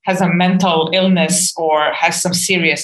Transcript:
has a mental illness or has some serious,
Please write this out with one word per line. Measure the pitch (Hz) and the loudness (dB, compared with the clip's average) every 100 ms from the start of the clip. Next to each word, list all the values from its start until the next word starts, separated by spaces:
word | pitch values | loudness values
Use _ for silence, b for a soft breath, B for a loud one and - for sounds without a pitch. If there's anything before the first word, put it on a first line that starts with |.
has | 196 185 | -4 0
a | 175 | 0
mental | 175 185 185 190 160 160 | 2 2 2 2 0 0
illness | 185 190 180 156 180 - | 0 2 2 2 0 -2
or | - 160 151 147 | -4 0 0 0
has | - 170 - | 0 -2 -2
some | 180 | -2
serious, | 175 - 180 165 - | -2 0 0 0 -2